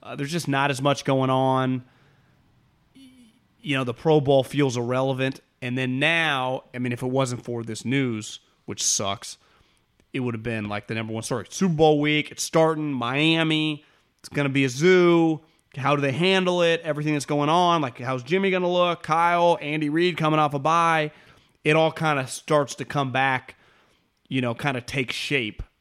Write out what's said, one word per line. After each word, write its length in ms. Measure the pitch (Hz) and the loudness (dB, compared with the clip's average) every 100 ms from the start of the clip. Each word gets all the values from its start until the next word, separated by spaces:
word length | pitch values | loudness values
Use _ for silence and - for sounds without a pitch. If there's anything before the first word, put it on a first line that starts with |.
Uh, 140 | - 127 | -14 -10
there's 160 | 143 | -6
just 160 | 170 151 | -4 -2
not 220 | 139 143 | 0 0
as 120 | 131 | 0
much 220 | 143 139 | 0 0
going 260 | - 135 131 | 0 2 2
on. 540 | 131 131 131 131 127 123 _ _ _ _ _ _ _ _ _ _ - 262 254 233 _ _ _ | 2 2 2 0 -2 -6 _ _ _ _ _ _ _ _ _ _ -20 -20 -20 -20 _ _ _
You 140 | - 135 | -6 -4
know, 80 | |
the 100 | 127 | -4
Pro 260 | 117 165 156 | -4 2 4
Bowl 220 | 139 139 | 6 2
feels 340 | 127 139 139 120 | 2 0 0 0
irrelevant. 640 | 120 127 135 131 131 131 _ _ | -2 -2 -2 -2 -4 -6 _ _
And 160 | 127 123 | -6 -4
then 200 | 131 127 | -2 0
now, 640 | 147 165 160 139 127 131 - | 0 2 0 -2 -2 -6 -8
I 40 | 123 | -6
mean, 120 | 123 | -6
if 100 | 120 | -4
it 80 | 127 | -4
wasn't 340 | 127 135 120 | -2 -2 -4
for 180 | - 120 | -8 -8
this 220 | 113 107 | -8 -8
news, 560 | 110 135 131 110 107 - _ _ | -2 -2 0 -4 -10 -16 _ _
which 180 | - 98 | -14 -6
sucks, 560 | - - 101 98 - - _ _ _ _ _ _ _ | -2 -2 -2 -6 -8 -18 _ _ _ _ _ _ _
it 80 | 135 | -6
would 140 | 123 | -4
have 80 | 113 | -4
been, 260 | 117 113 104 | -6 -6 -4
like, 200 | 104 - | -8 -6
the 60 | |
number 180 | 110 110 | -8 -6
one 100 | 110 | -8
story. 240 | 113 127 95 | -6 -6 -6
Super 240 | - 190 | -2 -2
Bowl 260 | 156 156 151 | 4 4 4
week, 300 | 147 151 147 | 2 0 -2
it's 100 | - | -6
starting, 500 | - 165 160 156 151 | -2 2 2 2 -4
Miami, 920 | 135 120 135 156 160 160 156 156 147 _ _ _ _ | -4 -4 0 2 2 2 0 0 -4 _ _ _ _
it's 100 | - | -10
gonna 180 | - 143 | -2 0
be 160 | 135 | 2
a 40 | 135 | 0
zoo. 720 | 123 170 185 175 170 165 156 _ _ _ - | 2 4 6 6 6 4 0 _ _ _ -6
How 180 | 131 | 0
do 80 | 147 | 0
they 100 | 139 | 0
handle 500 | 135 180 190 185 180 | 0 2 2 2 2
it? 180 | 170 165 | 2 2
Everything 300 | 165 147 151 | -2 -4 -2
that's 140 | 151 135 | -2 -2
going 220 | 147 147 | 0 2
on, 340 | 170 175 170 | 2 4 2
like, 160 | 139 - | -2 -6
how's 240 | 123 131 | -6 -6
Jimmy 260 | 120 180 196 | -2 0 0
gonna 220 | 185 175 | 0 0
look? 300 | 180 175 170 | 2 0 0
Kyle, 540 | - 160 170 175 175 165 | -2 2 2 4 4 2
Andy 300 | 147 156 151 | -2 -2 -2
Reid 260 | 156 180 165 | 0 0 0
coming 240 | 160 156 | 0 2
off 140 | 151 | 2
a 40 | 143 | 0
bye. 540 | 139 165 165 160 151 - - - _ _ | 0 2 2 2 -2 -6 -20 -20 _ _
It 140 | 156 156 | 0 2
all 160 | 160 | 2
kinda 340 | - 160 147 127 | 0 -2 0 -4
starts 480 | - - 151 143 - | -10 0 0 0 -6
to 80 | 139 | -6
come 260 | 151 135 | -4 -2
back, 420 | 127 135 131 - - _ _ _ _ _ _ _ | 0 0 0 -6 -20 _ _ _ _ _ _ _
you 120 | 131 | -4
know, 140 | 123 | -4
kinda 260 | 117 147 127 | -4 -4 -4
take 320 | - 143 127 | -6 -6 -4
shape. 500 | - - 143 110 - - _ | -6 -4 -2 -4 -8 -16 _